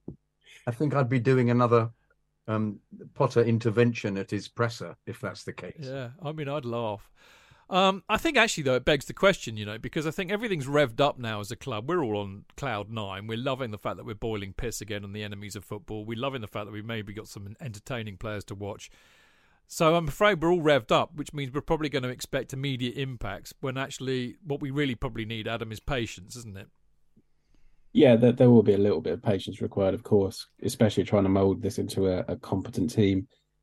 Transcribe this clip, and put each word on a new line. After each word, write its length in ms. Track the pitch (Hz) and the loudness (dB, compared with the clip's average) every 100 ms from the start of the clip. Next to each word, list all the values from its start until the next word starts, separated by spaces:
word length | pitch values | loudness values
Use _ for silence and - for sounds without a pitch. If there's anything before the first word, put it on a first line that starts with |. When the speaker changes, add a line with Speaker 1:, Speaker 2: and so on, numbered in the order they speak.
| - - | -18 -18
Speaker 1:
<laughs> 440 | _ _ _ - - | _ _ _ -10 -8
Speaker 2:
I 40 | |
think 220 | 117 151 139 | -2 0 2
I'd 140 | 123 | 2
be 100 | 131 | 2
doing 300 | 117 131 120 | 4 4 4
another, 400 | 120 120 117 117 - _ _ _ _ - | 4 6 4 2 -6 _ _ _ _ -4
um, 320 | 110 107 98 _ - - | -2 -2 -6 _ -20 -18
Potter 280 | - 131 117 | -2 2 4
intervention 760 | 120 113 117 107 120 117 107 98 | 4 2 2 4 4 2 -4 -4
at 140 | 95 | -4
his 160 | 104 - | -6 -6
presser 480 | - 117 113 85 - - | -4 -4 -4 -12 -12 -14
if 140 | 98 | -10
that's 240 | 98 87 | -10 -10
the 100 | - | -12
case. 220 | - 90 - | -12 -14 -12
Speaker 3:
Yeah, 300 | 131 135 120 147 | -10 -10 -10 -10
I 80 | 147 | -10
mean, 160 | 156 139 | -8 -6
I'd 160 | 147 123 | -6 -4
laugh. 440 | 117 113 104 - _ _ - _ _ - | -4 -4 -6 -12 _ _ -20 _ _ -2
Um, 340 | 185 190 190 - | 4 4 2 -2
I 80 | 214 | 0
think 180 | 330 247 | 2 4
actually, 280 | 220 - | 2 2
though, 120 | 131 127 | 0 2
it 100 | 147 | 2
begs 200 | 147 - | 0 -2
the 80 | |
question, 420 | - 196 - - 110 | 2 4 4 -4 -8
you 80 | 104 | -8
know, 120 | 110 | -8
because 300 | 123 170 156 | -6 -4 -4
I 40 | |
think 200 | 151 180 | -4 -4
everything's 340 | 208 233 170 131 | -4 -2 -4 2
revved 340 | 147 139 110 | 2 2 2
up 200 | 143 - | 0 0
now 200 | 113 107 | -6 -6
as 120 | 101 | -8
a 40 | 120 | -10
club. 320 | 139 107 131 | -6 -6 -2
We're 160 | 180 | -2
all 140 | 123 104 | 0 -2
on 280 | 101 98 - - | -4 -10 -16 -8
cloud 320 | 139 104 104 | -4 -4 -4
nine. 380 | 113 98 95 107 | -8 -6 -8 -6
We're 100 | 113 | -6
loving 320 | 135 131 123 | -4 -4 -6
the 80 | 104 | -6
fact 200 | - 92 | -8 -8
that 80 | 113 | -10
we're 80 | 107 | -8
boiling 380 | 117 107 98 | -6 -6 -6
piss 280 | - 120 - | -6 -6 -8
again 220 | 104 104 | -8 -10
on 100 | 101 | -8
the 80 | 104 | -10
enemies 320 | 104 101 101 101 | -10 -10 -12 -14
of 80 | |
football. 400 | - 104 - 107 | -12 -14 -10 -10
We're 140 | 107 113 | -8 -6
loving 240 | 135 131 | -6 -6
the 60 | 104 | -8
fact 180 | 107 107 | -10 -10
that 60 | |
we've 120 | 107 110 | -10 -8
maybe 280 | 113 101 | -8 -8
got 140 | 104 - | -12 -14
some 280 | 110 98 110 | -16 -16 -12
entertaining 560 | 147 104 - 123 107 92 | -12 -12 -10 -8 -8 -10
players 260 | 113 104 - | -8 -8 -10
to 100 | 101 | -10
watch. 340 | 101 - - _ _ _ _ _ _ _ _ | -8 -10 -16 _ _ _ _ _ _ _ _
So 280 | - 160 170 | 2 4 4
I'm 120 | 156 | 2
afraid 340 | - 208 175 | 4 4 4
we're 100 | 165 | 4
all 120 | 180 | 4
revved 280 | 151 139 - | 6 4 4
up, 220 | 165 110 - | 2 2 -6
which 160 | 139 | -10
means 220 | 147 135 | -8 -6
we're 80 | 139 | -6
probably 280 | - 160 151 | -2 -2 0
gonna 180 | 135 127 | -2 -4
expect 460 | 123 - 139 113 | -8 -6 -6 -4
immediate 440 | 131 139 127 123 135 | -6 -4 -2 -4 -4
impacts 560 | 135 120 104 98 - - | -8 -8 -10 -10 -14 -8
when 160 | 135 131 | -6 -4
actually 600 | 135 - 131 131 123 - | -6 -6 -4 -4 -4 -10
what 180 | 170 143 | -8 -6
we 100 | 147 | -4
really 240 | 139 143 117 | -2 -2 -2
probably 300 | 131 113 110 | -4 -6 -6
need, 220 | 113 110 | -6 -6
Adam, 240 | 113 110 | -6 -6
is 80 | 107 | -8
patience, 560 | - 135 110 - 107 120 | -4 -4 -4 -8 -16 -16
isn't 220 | 113 95 | -14 -16
it? 120 | - _ _ _ _ _ _ _ _ _ - _ _ | -18 _ _ _ _ _ _ _ _ _ -20 _ _
Speaker 1:
Yeah, 220 | - 139 113 | 6 8 10
there, 160 | 123 | 6
there 180 | 120 123 | 8 10
will 140 | 120 | 10
be 100 | 104 | 8
a 60 | 98 | 4
little 220 | 101 - | 4 2
bit 120 | - | -2
of 80 | 85 | -2
patience 400 | 117 95 - 98 | 0 -2 -2 -6
required, 320 | 110 - 95 | -4 0 0
of 80 | 95 | 0
course, 440 | - 104 98 - - _ | 2 4 4 -2 -16 _
especially 400 | 101 - 110 - | -6 2 2 4
trying 200 | 87 104 | 2 2
to 60 | 98 | 4
mould 320 | 98 98 95 | 4 4 2
this 160 | 98 - | -2 -4
into 300 | 95 - 95 | -4 0 0
a, 180 | 90 - | 0 -2
a 80 | 87 | -8
competent 540 | - 95 - - 82 | -4 -4 -4 -4 0
team. 360 | - 98 95 - _ _ _ | 4 4 2 -2 _ _ _